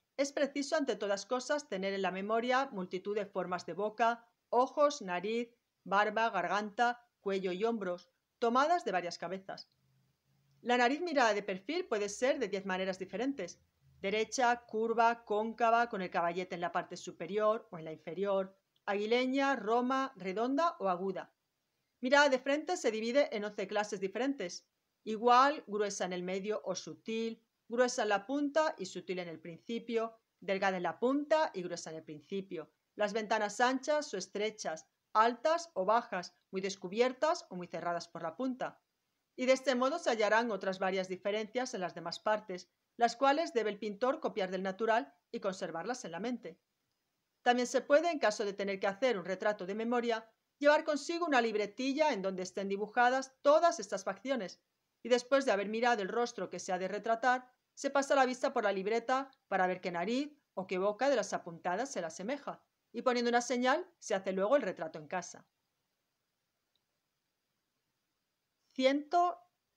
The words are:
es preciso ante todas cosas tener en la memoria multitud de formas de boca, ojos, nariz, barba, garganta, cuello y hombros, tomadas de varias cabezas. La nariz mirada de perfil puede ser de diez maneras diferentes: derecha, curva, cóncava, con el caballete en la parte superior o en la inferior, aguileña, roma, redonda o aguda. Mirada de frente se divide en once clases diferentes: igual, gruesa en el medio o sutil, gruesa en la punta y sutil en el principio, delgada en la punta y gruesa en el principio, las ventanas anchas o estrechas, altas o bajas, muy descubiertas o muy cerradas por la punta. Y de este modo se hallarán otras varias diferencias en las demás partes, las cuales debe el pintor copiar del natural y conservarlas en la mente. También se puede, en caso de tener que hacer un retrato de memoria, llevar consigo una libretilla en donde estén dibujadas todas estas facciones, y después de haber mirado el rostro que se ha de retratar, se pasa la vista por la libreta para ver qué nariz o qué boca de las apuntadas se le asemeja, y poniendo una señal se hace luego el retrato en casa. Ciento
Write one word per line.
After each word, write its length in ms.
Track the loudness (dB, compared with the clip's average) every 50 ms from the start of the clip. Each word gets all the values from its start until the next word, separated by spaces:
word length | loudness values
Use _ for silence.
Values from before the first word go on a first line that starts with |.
| _ _ _ -4
es 140 | -4 -2
preciso 440 | 0 -2 -2 -2 -2 -6 -4 -2 -2
ante 200 | 0 0 -2 -2
todas 280 | -4 -2 -2 -2 -2 -2
cosas 440 | -4 -4 -4 -2 -2 -4 -4 -2 _
tener 260 | -6 -4 -4 -4 -2
en 80 | 0
la 80 | -2 -2
memoria 580 | -2 -4 -4 0 0 0 2 2 2 0 0 -2
multitud 420 | -4 -8 -8 -6 -8 -8 -6 -4 -4
de 120 | -4 -4
formas 400 | -4 _ -6 -4 -4 -6 -6 -6
de 60 | -8
boca, 540 | -6 -4 -4 -4 0 0 0 0 0 -2 -10 _ _ _ _ _
ojos, 520 | 2 2 2 2 2 2 2 2 2 -2
nariz, 520 | -6 -4 -4 -4 -2 -2 -2 -2 -4 -6 _ _ _ _ _ _ _
barba, 440 | 2 4 4 4 4 2 0 0 2
garganta, 760 | 0 0 0 0 0 -2 -2 -4 0 0 2 2 0 -4 _ _ _ _
cuello 320 | _ -4 -2 -2 -2 -2
y 120 | -2 0 0
hombros, 440 | -2 -2 -2 -4 -4 -6 -6 -10 _ _ _ _ _ _ _
tomadas 480 | 0 2 4 4 4 4 2 0 0
de 60 | 0
varias 260 | -2 -2 -2 -2 -8 -8
cabezas. 500 | -8 -8 -8 -10 -10 -12 -14 -14 -16 _ _ _ _ _ _ _ _ _ _ _ _ _ _ _ _ _ _ _
La 160 | 0 0 2 4
nariz 240 | 4 2 2 0
mirada 320 | -4 -2 2 4 4 4 4
de 80 | 0
perfil 440 | -2 -4 -6 -6 -4 -4 -4 -4 -2
puede 220 | -2 -2 -2 -2 -4
ser 300 | -2 0 0 0 2 0
de 100 | -2 -4
diez 160 | -4 -6 -4
maneras 340 | -4 -2 -2 -2 -4 -4 -6
diferentes: 640 | -8 -8 -4 -2 -2 -2 -2 -4 -8 -10 -10 _ _ _ _ _ _ _ _ _
derecha, 640 | -4 -2 0 0 -2 -2 0 2 2 2 2 0 -4
curva, 640 | -6 -4 -2 0 0 2 4 4 4 4 0 -4
cóncava, 640 | -2 -2 -2 -2 -2 -2 2 4 4 4 4 2 0
con 100 | -2 -4
el 80 | -4 -2
caballete 460 | -2 0 0 0 -2 -4 -6 -6 -6
en 80 | -4
la 100 | -4 -2
parte 240 | -2 -4 -6 -6 -12
superior 720 | -12 -12 -14 -10 _ -10 -4 -2 0 2 2 0 0 -6 _
o 60 | -14
en 80 | -12 -12
la 80 | -12
inferior, 640 | -12 -12 _ -10 -6 -4 -2 0 0 0 -2 -4 -10 _ _ _ _ _ _
aguileña, 680 | -4 -2 -2 0 2 2 2 2 2 2 2 2 2 0
roma, 580 | 0 0 2 2 2 2 2 0 0 -2 -4 -6
redonda 600 | -8 -8 -4 -2 -2 0 0 2 2 2 0 0 0
o 100 | 0 0
aguda. 460 | 0 0 -2 -4 -4 -6 -8 -10 _ _ _ _ _ _ _ _ _ _ _ _ _ _
Mirada 280 | 2 4 6 8 8 6
de 100 | 4 2
frente 380 | 2 0 0 0 0 -2 -4
se 140 | 0 0 0
divide 440 | 0 0 -2 2 4 2 2 2 0
en 80 | -4 -4
once 220 | -4 -4 -6 -6
clases 340 | -2 0 -2 0 0 -4 -4
diferentes: 680 | -4 -4 -2 -2 -2 -2 -2 -2 -6 -8 -8 -12 _ _ _ _ _ _ _ _ _
igual, 600 | -8 -6 2 4 8 8 8 8 6 4 0 -6
gruesa 400 | -6 -2 -2 -2 -2 -2 -4 -4
en 80 | -4 -4
el 80 | -4
medio 400 | -4 -4 -4 -4 -2 -4 -4 -4 -4
o 100 | -6 -6
sutil, 720 | -6 -8 -12 -16 -12 _ -4 -4 -2 -2 -4 -6 -8 _ _ _ _ _ _
gruesa 360 | 0 0 2 2 2 -2 0
en 40 | 2
la 160 | 0 0 0
punta 480 | -2 -2 -2 -2 2 2 2 2 2 0 -4
y 80 | -10
sutil 320 | -10 -10 -12 -8 -6 -6 -6
en 100 | -6 -8
el 100 | -12 -12
principio, 800 | -14 -16 -16 -14 _ -6 -6 -6 -6 -2 -2 -2 -2 -4 -8 _ _ _ _ _
delgada 380 | -4 -2 -2 0 2 0 0 0
en 40 |
la 160 | -2 -4 -2 0
punta 520 | 0 0 2 0 0 2 2 2 2 0
y 100 | -2 -8
gruesa 280 | -8 -6 -8 -8 -10 -12
en 60 | -12
el 80 | -12 -12
principio, 680 | -14 -16 -16 -10 _ -8 -8 -6 -8 -10 -10 -10 -12 _ _ _ _ _
las 180 | -2 -2 0
ventanas 480 | 0 -4 -2 0 0 0 0 -2 0 2
anchas 540 | 2 2 2 0 0 0 0 0 0 -4 -6
o 20 |
estrechas, 720 | -8 -8 -6 _ -4 -4 -4 -4 -4 -6 -6 -6 -6 -12 _ _ _ _ _
altas 580 | _ 4 6 6 4 2 2 2 2 2 -2 -4 _
o 100 | -2 2
bajas, 500 | 4 2 2 2 -2 -6 -6 -6 -8 _ _ _ _
muy 100 | -8 -4
descubiertas 840 | -4 -4 -6 -6 -10 -6 0 2 2 2 2 0 0 0 0 -2 -4 _
o 60 | -12
muy 140 | -12 -10 -10
cerradas 400 | -10 -6 -4 -4 -4 -4 -8 -10
por 140 | _ -8
la 120 | -8 -8 -6
punta. 460 | -4 -4 -4 -4 -4 -8 -8 -8 _ _ _ _ _ _ _ _ _ _ _ _
Y 100 | -2 4
de 60 | 4
este 220 | 4 4 4 0 2
modo 240 | 2 2 2 0 0
se 120 | 0 0
hallarán 400 | 2 2 2 4 4 4 2 2
otras 280 | -2 -2 -2 -4 -2 -2
varias 300 | -2 0 0 0 -2 -4
diferencias 640 | -6 -4 -4 -2 -2 -2 -4 -4 -4 -4 -4 -4 -4
en 60 | -6
las 140 | -6 -6 -6
demás 240 | -8 -10 -10 -10 -2
partes, 480 | 0 0 0 0 0 -8 -10 -10 -12 _ _ _ _ _ _
las 200 | 2 2 2 2
cuales 360 | 2 4 4 4 4 0 0
debe 180 | 0 0 0 0
el 80 | -2 -2
pintor 420 | -6 -6 -4 0 0 0 0 0
copiar 300 | -4 -4 -2 -2 -2 -2
del 120 | -2 -4
natural 520 | -4 -4 -4 -2 2 2 2 2 0 -2 _ _ _ _
y 80 | -10 -6
conservarlas 640 | -4 -4 -4 -4 -8 -8 -6 -6 -6 -6 -6 -6 -8
en 80 | -10
la 80 | -8 -6
mente. 400 | -4 -4 -6 -6 -8 -14 -18 _ _ _ _ _ _ _ _ _ _ _ _ _ _ _ _ _
También 240 | _ 4 4 4 2
se 140 | 0 0 -2
puede, 300 | 4 6 6 6 6 4
en 80 | 0 2
caso 260 | 2 2 2 2 -4
de 80 | -4
tener 260 | -2 -4 -4 -4 -2 0
que 80 | -2
hacer 320 | -2 0 2 0 0 0 0
un 60 | -2
retrato 420 | -6 -6 -2 0 -2 0 0 -4
de 80 | -6 -6
memoria, 540 | -4 -2 0 0 0 0 0 -2 -2 -4 _ _ _ _ _ _ _
llevar 260 | 6 6 6 6 4
consigo 420 | 0 -2 -2 -2 -4 -2 -2 0
una 140 | 4 4 4
libretilla 720 | 4 4 0 0 -2 -2 -4 -4 -2 -2 2 2 2 2
en 100 | 2 0
donde 200 | -2 -4 -4 -4
estén 260 | -8 -6 -6 -6 -4 -4
dibujadas 680 | -4 -4 -4 -2 2 4 4 4 4 2 -2 -6 _ _
todas 380 | _ 4 6 6 6 4 2 0
estas 240 | -6 -6 -8 -6 -4
facciones, 560 | -6 -8 -6 -4 -4 -4 -4 -4 -8 -10 _ _ _ _ _ _ _ _ _
y 60 | 0 2
después 360 | 2 2 2 2 2 2 4
de 80 | 4
haber 160 | 2 2 2 -2
mirado 320 | -2 2 2 2 2 2
el 60 | 0 -2
rostro 400 | 0 -2 -2 -2 -2 -6 -8 -6
que 120 | -6 -10
se 120 | -4 -4
ha 60 | -4 -2
de 100 | -2 -4
retratar, 640 | -4 -4 0 -2 -2 2 4 2 2 2 -2 -10 _ _ _ _ _
se 160 | -6 -6 0
pasa 240 | 0 0 2 4 4
la 120 | 4 4
vista 260 | 4 2 -2 -2 0
por 120 | 0 0 0
la 80 | 0
libreta 580 | 0 0 -2 0 -2 0 0 0 -2 -2 -2 -6 _ _ _ _
para 180 | 0 2 2
ver 140 | 2 0 -2
qué 100 | -4 -6
nariz 400 | -4 -2 -2 0 0 -2 -2 -4 -10 _ _ _ _
o 120 | -10 -6
qué 120 | -4 -2 0
boca 300 | 0 0 0 2 2 2
de 80 | 2
las 160 | 2 0 -2
apuntadas 580 | -6 -6 -6 -10 -16 -6 -4 -4 -2 -2 -4 -6
se 100 | -6 -6
le 60 | -8
asemeja, 560 | -8 -8 -8 -8 -6 -6 -6 -8 -12 -12 -12 _ _ _ _ _ _
y 100 | -12 -2
poniendo 280 | 0 0 2 2 2 2
una 100 | 2 2
señal 440 | 2 0 -2 0 2 2 2 2 0 -6 _ _
se 160 | -6 -4 -4
hace 180 | -2 -2 -2
luego 220 | -2 0 2 4 4
el 80 | 2
retrato 380 | 2 0 -4 -6 -8 -8 -8 -12
en 80 | -10 -6
casa. 360 | -6 -6 -6 -8 -16 -20 _ _ _ _ _ _ _ _ _ _ _ _ _ _ _ _ _ _ _ _ _ _ _ _ _ _ _ _ _ _ _ _ _ _ _ _ _ _ _ _ _ _ _ _ _ _ _ _ _ _ _ _ _ _ _ _ _ _ _ _ _ _ _ _ _ _
Ciento 640 | _ 2 4 4 4 4 -2 2 2 4 4 2 0 -4 _ _ _ _ _ _ _